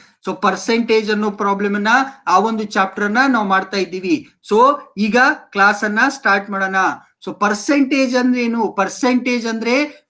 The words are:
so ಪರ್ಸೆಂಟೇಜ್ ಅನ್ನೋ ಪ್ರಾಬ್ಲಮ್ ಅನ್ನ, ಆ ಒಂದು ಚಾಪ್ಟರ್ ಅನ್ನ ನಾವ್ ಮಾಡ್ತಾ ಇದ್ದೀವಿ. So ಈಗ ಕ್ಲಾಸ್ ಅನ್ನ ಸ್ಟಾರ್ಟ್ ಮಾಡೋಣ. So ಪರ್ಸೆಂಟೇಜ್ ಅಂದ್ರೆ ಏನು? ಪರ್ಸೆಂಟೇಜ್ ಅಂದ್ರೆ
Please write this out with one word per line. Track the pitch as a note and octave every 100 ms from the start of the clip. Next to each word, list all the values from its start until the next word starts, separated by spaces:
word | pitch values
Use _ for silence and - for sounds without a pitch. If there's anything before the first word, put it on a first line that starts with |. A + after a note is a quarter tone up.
| - _ -
so | D#3
ಪರ್ಸೆಂಟೇಜ್ | G3+ F#3+ - A#3 A3+ A3 G#3+
ಅನ್ನೋ | G#3+ G#3+
ಪ್ರಾಬ್ಲಮ್ | G3+ G3+ G3 G3+
ಅನ್ನ, | G#3 G#3 B3 C4+ - -
ಆ | E3+
ಒಂದು | A3 A3
ಚಾಪ್ಟರ್ | G#3+ G#3 F#3+ G#3
ಅನ್ನ | G#3 A3+ C#4
ನಾವ್ | B3 G3
ಮಾಡ್ತಾ | F#3+ - G3+
ಇದ್ದೀವಿ. | F#3 F#3 F3+ D3 - _ -
So | G#3 C4 C#4+ - G3
ಈಗ | G#3+ A#3+ C4+
ಕ್ಲಾಸ್ | D4 - G3+ G3+ G#3
ಅನ್ನ | G#3+ G#3+ C4+
ಸ್ಟಾರ್ಟ್ | C4+ G#3+ G3+ G3+
ಮಾಡೋಣ. | G3 F#3+ F#3+ F3 - - _ -
So | -
ಪರ್ಸೆಂಟೇಜ್ | A3+ G#3+ - C#4+ C4 C#4 C4 B3
ಅಂದ್ರೆ | B3+ B3
ಏನು? | A#3+ A#3 G3+
ಪರ್ಸೆಂಟೇಜ್ | - F#3 - B3+ B3 B3+ A#3+ A#3
ಅಂದ್ರೆ | A3+ A3 B3+ D4 - _